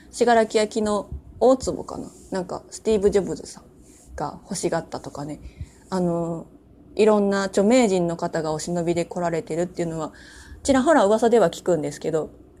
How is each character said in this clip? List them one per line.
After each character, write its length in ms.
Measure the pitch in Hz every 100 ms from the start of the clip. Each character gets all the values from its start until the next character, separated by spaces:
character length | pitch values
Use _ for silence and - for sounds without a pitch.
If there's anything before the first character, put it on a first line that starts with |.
| -
信 160 | - 240
楽 300 | 226 220 220
焼 260 | 214 226
の 260 | 214 208 - - - -
大 160 | 240 262
坪 280 | 185 -
か 120 | - -
な？ 140 | - - -
な 100 | 190
ん 40 |
か、 180 | 175 151 -
ス 100 | -
テ 160 | 220 214
ィ 20 |
ー 20 |
ブ・ 100 | 196
ジ 100 | 202
ョ 20 |
ブ 120 | 165
ズ 120 | 147 -
さ 140 | -
ん 40 | - - - - -
が 260 | - 147 -
欲 120 | - 180
し 120 | 175
が 100 | 165
っ 100 | 160
た 120 | 135
と 100 | -
か 140 | -
ね。 160 | 147 143 - - - - -
あ 120 | 190
の、 460 | 175 170 165 165 - - _ - - -
い 100 | 214
ろ 120 | 208
ん 120 | 202
な 140 | 196
著 200 | 190 202
名 240 | 196 254 220
人 180 | 185 170
の 100 | 170
方 240 | 170 165
が 100 | 156
お 60 | 151
忍 260 | 175 175
び 100 | 170
で 120 | 170 170
来 140 | 180
ら 100 | 170
れ 120 | 165
て 140 | 160 160
る 60 |
っ 40 | 175
て 120 | -
い 60 | 170
う 20 |
の 100 | 160
は、 140 | 151 - - - - -
ち 120 | -
ら 80 | 262
ほ 100 | 285
ら 140 | 302 196
噂 240 | 220 233
で 100 | 226
は 100 | 170
聞 120 | -
く 140 | - 165
ん 40 |
で 80 | 143
す 80 | 147
け 120 | 160
ど、 200 | 156 151 - - -